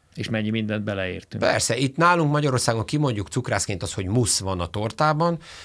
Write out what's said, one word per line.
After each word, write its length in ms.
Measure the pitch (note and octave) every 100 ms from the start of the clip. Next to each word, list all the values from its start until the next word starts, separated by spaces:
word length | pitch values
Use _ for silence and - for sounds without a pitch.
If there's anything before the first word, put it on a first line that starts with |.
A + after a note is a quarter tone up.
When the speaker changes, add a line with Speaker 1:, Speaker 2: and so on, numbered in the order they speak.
| - -
Speaker 1:
És 140 | A2
mennyi 200 | A2 G#2+
mindent 340 | A2 G#2+ G#2+
beleértünk. 600 | G#2 G2 F#2 F2+ - -
Speaker 2:
Persze, 340 | G3 - - A#2+
itt 200 | C3+ -
nálunk 340 | E3+ F3 D3+
Magyarországon 540 | D3 D3 B2 - A2+ G#2+
kimondjuk 420 | D3+ C#3+ G#2 F#2
cukrászként 560 | C3 A#2+ G2+ - G2
az, 100 | G2
hogy 120 | - F#2
musz 340 | A#2 G#2+ -
van 200 | F#2+ F#2
a 60 | E2+
tortában, 680 | G#2 A2 - D3+ D3+ E3+ E3 - -